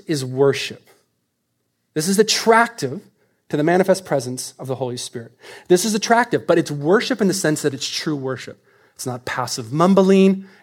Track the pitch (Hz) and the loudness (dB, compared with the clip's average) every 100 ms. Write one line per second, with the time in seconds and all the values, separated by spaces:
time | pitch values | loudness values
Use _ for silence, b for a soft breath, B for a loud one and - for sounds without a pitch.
0 | - 151 131 127 139 135 - - _ _ | -6 -6 -4 2 2 2 -4 -12 _ _
1 | _ _ _ _ _ _ _ _ _ 156 | _ _ _ _ _ _ _ _ _ -6
2 | 156 196 214 - 220 226 233 - 131 165 | -2 2 2 2 4 4 4 -2 -8 -8
3 | - _ _ _ - 147 151 180 180 185 | -14 _ _ _ -8 -2 2 2 2 0
4 | - 143 123 127 - - 131 131 127 123 | 0 -4 -4 -8 -12 -14 -10 -6 -6 -8
5 | - 123 117 _ B B B 180 220 214 | -10 -14 -16 _ B B B 2 2 -2
6 | - 233 233 135 - 170 160 147 143 214 | 2 2 2 -2 0 0 0 -4 0 0
7 | - 254 202 190 156 156 147 127 - - | 0 0 0 0 0 0 -2 -4 -8 -6
8 | 165 147 131 127 - - b b b b | -6 -4 -6 -8 -10 -18 b b b b
9 | 131 127 - - 123 - 113 147 175 196 | -10 -8 -8 -6 -6 -6 -6 2 4 4
10 | 190 196 190 190 B B | 6 6 4 2 B B